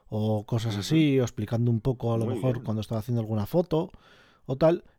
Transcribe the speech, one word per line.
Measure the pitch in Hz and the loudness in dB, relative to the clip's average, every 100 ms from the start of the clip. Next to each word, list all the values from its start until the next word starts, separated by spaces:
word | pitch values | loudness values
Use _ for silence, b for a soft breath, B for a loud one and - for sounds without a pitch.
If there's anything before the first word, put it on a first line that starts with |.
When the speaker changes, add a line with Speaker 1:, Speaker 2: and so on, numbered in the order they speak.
| b | b
Speaker 1:
o | 107 107 107 104 | -2 0 0 -2
cosas | 117 113 | -2 -2
Speaker 2:
Ujú. | 101 | -4
Speaker 1:
así, | 92 160 151 135 | 0 2 4 4
o | |
explicando | 117 - 104 117 120 | 0 -4 -4 0 2
un | 113 | 2
poco | 135 123 117 | 0 -2 -2
a | 113 | 0
lo | 113 | 0
Speaker 2:
Muy | - | 0
Speaker 1:
mejor | 131 | -2
Speaker 2:
bien. | 123 | -2
Speaker 1:
cuando | 127 110 | -2 -4
estaba | 104 113 | -4 -4
haciendo | 113 117 | -2 -2
alguna | 107 110 104 | -2 -2 0
foto | 170 175 156 190 b b b b b b | 0 0 0 -2 b b b b b b
o | 135 | 4
tal, | 160 180 - | 4 4 -4